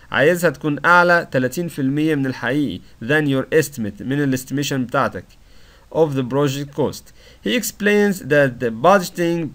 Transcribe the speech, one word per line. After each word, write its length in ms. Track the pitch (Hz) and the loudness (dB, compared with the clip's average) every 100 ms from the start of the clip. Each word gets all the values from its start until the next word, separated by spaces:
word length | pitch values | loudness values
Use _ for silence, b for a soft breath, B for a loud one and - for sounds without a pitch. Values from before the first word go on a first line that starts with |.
| B | B
عايزها 380 | 113 147 180 170 | 2 2 2 0
تكون 360 | 139 156 143 151 | -2 -4 0 4
أعلى 420 | 175 175 175 - | 6 6 2 0
تلاتين 360 | 135 127 - - | -2 -2 -4 -6
في 120 | - | -4
المية 360 | 135 147 156 147 | -2 0 0 0
من 100 | 135 | -2
الحقيقي 540 | 127 117 147 135 87 b b | -4 -2 -2 -2 -6 b b
than 220 | 117 151 151 | -2 0 2
your 180 | 135 - 156 | 0 0 0
estimate، 380 | - - 104 101 | 0 -4 -8 -6
من 220 | 101 139 | -6 -2
الاستيميشن 600 | 143 127 - 135 143 135 117 | 0 -2 -4 -6 -4 -4 -2
بتاعتك 400 | 139 113 98 - - b b b b b 151 | -2 -2 -4 -14 -20 b b b b b 0
of 140 | 160 135 | 2 0
the 80 | |
project 480 | 123 135 147 135 143 156 | -2 0 0 -2 -8 -4
cost. 220 | 117 - - - b b - | -4 -4 -16 -20 b b -4
He 60 | 240 | -2
explains 540 | - - 202 208 208 190 135 | -4 -4 2 2 2 0 0
that 260 | 147 135 113 | 2 2 0
the 80 | 123 113 165 | -4 2 4
budgeting 520 | 196 175 - 170 170 151 | 4 2 -4 -2 -2 -4